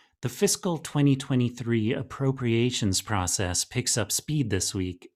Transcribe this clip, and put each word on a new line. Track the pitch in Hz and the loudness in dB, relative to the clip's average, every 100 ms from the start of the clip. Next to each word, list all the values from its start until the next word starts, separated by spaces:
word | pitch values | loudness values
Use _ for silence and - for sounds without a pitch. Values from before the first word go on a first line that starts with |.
| _ _ | _ _
The | 127 | -8
fiscal | - 202 - 196 165 | 0 0 2 -2 -4
twenty | - 147 143 135 | -2 2 4 4
twenty-three | - 127 120 123 117 117 107 | 2 0 0 -2 0 0 2
appropriations | - - - 135 131 123 113 123 120 107 90 | 0 -4 -2 -2 0 2 2 2 2 0 0
process | - 104 90 - 92 90 | 0 0 0 0 -2 -2
picks | - 127 120 - | -2 -4 -2 -2
up | 98 | 0
speed | - - 151 123 | -4 -2 -2 0
this | 98 - 104 | 0 -2 -2
week | 92 87 - | -4 -6 -14